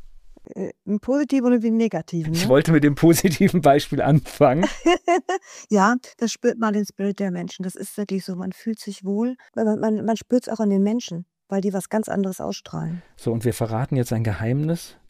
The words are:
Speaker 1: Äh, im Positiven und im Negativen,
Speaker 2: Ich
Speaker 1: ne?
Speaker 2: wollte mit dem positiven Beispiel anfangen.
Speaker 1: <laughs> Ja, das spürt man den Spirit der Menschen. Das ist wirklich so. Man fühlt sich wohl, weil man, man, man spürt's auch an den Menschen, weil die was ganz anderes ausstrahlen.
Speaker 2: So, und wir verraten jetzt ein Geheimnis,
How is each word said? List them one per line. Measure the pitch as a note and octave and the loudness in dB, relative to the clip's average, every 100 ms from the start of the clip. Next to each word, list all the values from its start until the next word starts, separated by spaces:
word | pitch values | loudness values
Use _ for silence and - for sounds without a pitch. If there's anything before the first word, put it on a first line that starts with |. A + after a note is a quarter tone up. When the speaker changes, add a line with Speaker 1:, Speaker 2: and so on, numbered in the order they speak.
| - - - - - | -20 -20 -20 -20 -16
Speaker 1:
Äh, | - F#3+ - | -10 -10 -10
im | F#3+ G#3 | -6 -4
Positiven | - C#4 D4+ C4+ B3 | 0 -2 0 2 2
und | B3 | 2
im | A3+ A3+ | 2 0
Negativen, | A3+ E3+ - E3+ D#3+ | 0 -2 -4 -4 -2
Speaker 2:
Ich | E3 | -2
Speaker 1:
ne? | G3+ | 4
Speaker 2:
wollte | C3+ - | 4 6
mit | D#3 | 4
dem | D3 | 4
positiven | C#3+ E3 E3 - D3 G3 F3 | 6 6 6 2 2 2 4
Beispiel | C#3+ C#3+ - C#3 | 6 4 2 0
anfangen. | C3 D3+ - - C#3+ C#3+ D4+ | 4 4 2 2 4 4 0
Speaker 1:
<laughs> | - D#4+ F4+ - F4+ - F#4+ - - - | 0 0 2 2 0 0 -6 -8 -20 0
Ja, | G#3 G3+ B3 - - | 4 4 2 -4 -6
das | A3+ | -6
spürt | - A#3+ A3+ | 0 -2 0
man | A3 | -2
den | G#3 | -2
Spirit | G3+ - G3 G3 | -4 -4 -6 -4
der | G3 | -4
Menschen. | F3 F3 - | -4 -8 -8
Das | F#3 | -10
ist | - G3+ - | -10 -12 -8
wirklich | G3+ G3 | -6 -6
so. | F#3+ F3+ | -6 -8
Man | F#3 | -8
fühlt | - A3+ A3 | -8 -8 -8
sich | - G3 | -10 -10
wohl, | F#3+ G3+ A#3+ B3+ _ | -6 -2 -2 -6 _
weil | A3+ | -2
man, | A3 G#3+ | -2 0
man, | A3 G#3+ | -2 -2
man | G#3+ A3 | -2 -4
spürt's | - B3 - | -2 -2 -2
auch | A3+ | -4
an | G#3 | 0
den | G3 | 2
Menschen, | G3+ A#3 - E3+ - _ _ | 0 -2 -6 -12 -12 _ _
weil | G3 | -4
die | G3 | -2
was | F#3 - | -4 -4
ganz | A3 - | -4 -2
anderes | G3+ G3 F#3 | -4 -4 -6
ausstrahlen. | D2+ G3 - D#3+ D#3+ F3 - - | -8 -10 -10 -10 -8 -10 -14 -8
Speaker 2:
So, | A#2+ | -4
und | A#2 | -2
wir | A#2 | -2
verraten | - A2+ A2+ C3 C3+ | -2 -4 -4 -2 -2
jetzt | A#2+ | 0
ein | A2+ | -2
Geheimnis, | A2+ F#2 A2+ C3+ D#3 E3+ - - | -2 -2 -2 -2 -2 -4 -8 -20